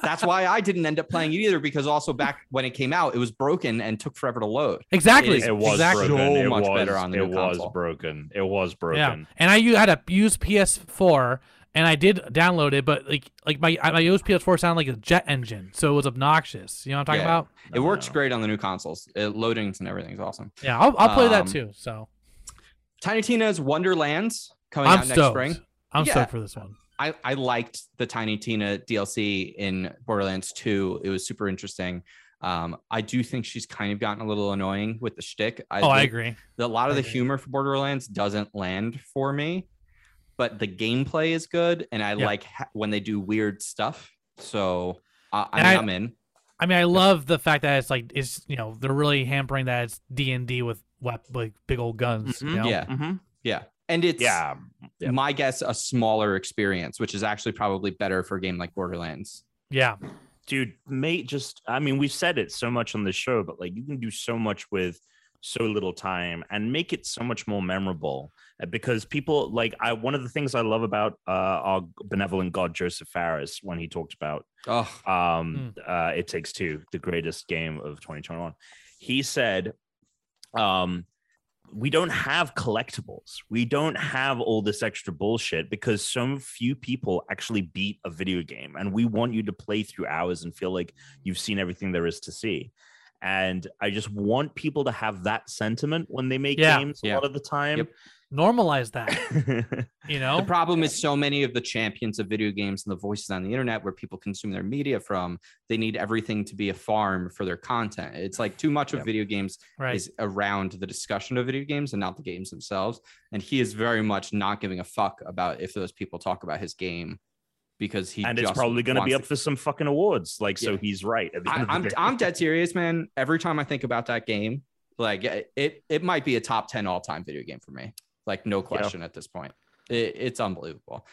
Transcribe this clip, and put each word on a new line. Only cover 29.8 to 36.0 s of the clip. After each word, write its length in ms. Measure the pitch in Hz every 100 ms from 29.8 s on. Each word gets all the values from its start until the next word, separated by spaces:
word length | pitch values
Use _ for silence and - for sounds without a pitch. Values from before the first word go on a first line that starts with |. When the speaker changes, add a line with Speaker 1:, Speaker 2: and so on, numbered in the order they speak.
| 92 -
Speaker 1:
Borderlands 480 | - 104 98 95 -
two. 480 | - 117 98 95 95
It 60 | 95
was 140 | 95
super 240 | - - 101
interesting. 540 | 95 101 - 90 90 - - _ _
Um, 360 | 90 87 85 78 -
I 120 | 113
do 200 | 107 127
think 220 | 117 127
she's 220 | - 120 -
kind 260 | - 104
of 80 | 104
gotten 200 | 110 104
a 60 | 110
little 240 | 104 101
annoying 460 | 101 95 98 107 113
with 140 | 120
the 80 | -
shtick. 420 | - - 107 - -
I 100 | -
Speaker 2:
Oh, 100 | 160
I 100 | 135